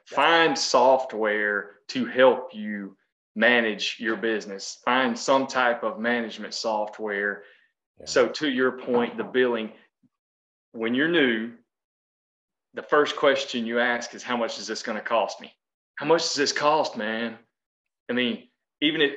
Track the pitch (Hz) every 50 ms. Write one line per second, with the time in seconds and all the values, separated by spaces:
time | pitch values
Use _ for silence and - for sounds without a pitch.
0 | _ - - 123 139 160 170 165 165 160 143 - - - - 131 127 127 131 127
1 | - - - 110 110 107 104 107 107 104 104 101 - - - _ _ - - 131
2 | 120 113 - 127 131 131 117 - - - - 107 107 107 107 104 101 95 95 _
3 | _ _ _ _ _ _ - 107 110 117 123 120 113 110 104 98 - - - -
4 | 120 110 110 101 101 113 110 104 95 101 98 98 - - - - - 127 123 127
5 | 131 123 117 120 - - 139 135 131 127 - 127 127 120 117 117 - 110 104 98
6 | 110 117 120 120 113 110 101 - 104 87 - - - 117 107 107 107 104 - -
7 | 110 107 101 101 101 104 101 101 - - _ _ _ _ _ _ _ _ _ -
8 | - - - 139 123 117 120 - 156 147 131 123 131 127 123 127 - - 123 120
9 | 120 117 113 113 110 98 - 127 127 123 117 113 110 107 - - _ _ _ _
10 | _ _ _ _ _ _ _ _ _ _ _ _ _ _ - 123 113 117 120 127
11 | 147 165 170 170 143 123 117 110 110 120 120 - _ _ _ _ _ _ _ _
12 | _ _ _ _ _ _ _ _ _ _ _ _ _ _ - 120 - - - 147
13 | 147 - - - - 143 135 131 - - - 123 113 113 117 120 120 123 120 117
14 | 117 - - 104 - - 123 120 117 110 - - 104 104 110 107 - - 113 107
15 | - - 120 110 98 95 - - - - - _ _ _ _ _ _ _ _ -
16 | - 147 160 170 170 - - 135 143 - - - 147 147 151 156 139 - - 123
17 | 107 107 110 110 117 117 113 - _ _ _ _ _ _ _ _ _ _ _ _
18 | _ - 123 123 123 120 110 104 - _ _ _ _ _ _ - 147 151 151 160
19 | 151 139 143